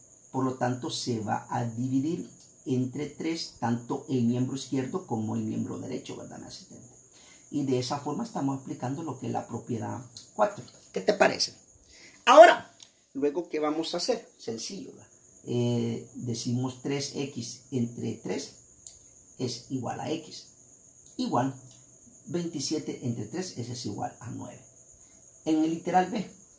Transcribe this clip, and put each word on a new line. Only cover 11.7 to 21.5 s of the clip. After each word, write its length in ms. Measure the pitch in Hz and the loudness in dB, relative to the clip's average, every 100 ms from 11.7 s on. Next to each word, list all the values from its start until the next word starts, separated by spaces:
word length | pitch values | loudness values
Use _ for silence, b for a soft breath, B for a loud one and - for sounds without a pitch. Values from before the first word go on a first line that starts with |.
| - - B B B - | -20 -20 B B B 10
Ahora, 500 | 294 339 - - - - _ _ | 12 12 12 -2 -20 -20 _ _
luego, 360 | 139 143 156 170 | -2 0 0 -4
¿qué 100 | 151 | -2
vamos 340 | 151 156 160 | 0 0 -2
a 40 | 175 | -2
hacer? 300 | - 233 - - | -2 -2 -4 -14
Sencillo, 540 | - 226 - 190 - | -10 -8 -8 -10 -12
¿verdad? 160 | - - - - - - | -16 -20 -20 -20 -16 -4
Eh, 600 | 123 120 120 117 113 - - | 0 2 2 0 -4 -8 -8
decimos 640 | 123 113 127 123 131 - | -6 -4 -2 0 -2 -4
tres 300 | 143 139 - 147 | -4 -4 -4 -4
X 460 | 139 123 113 - - | -6 -6 -10 -12 -6
entre 440 | 127 117 - 113 - | -2 -2 -2 -6 -6
tres 400 | - - - - - - - - - - - - | -6 -6 -8 -14 -20 -20 -20 -20 -20 -20 -20 -6
es 260 | 127 - - | -6 -6 -6
igual 300 | 131 110 - | -6 -6 -6
a 120 | 123 | -4
X. 360 | 160 - - - - - - - - - - | -6 -6 -16 -18 -20 -20 -20 -20 -20 -16 -6
Igual, 380 | 247 139 135 | 0 2 0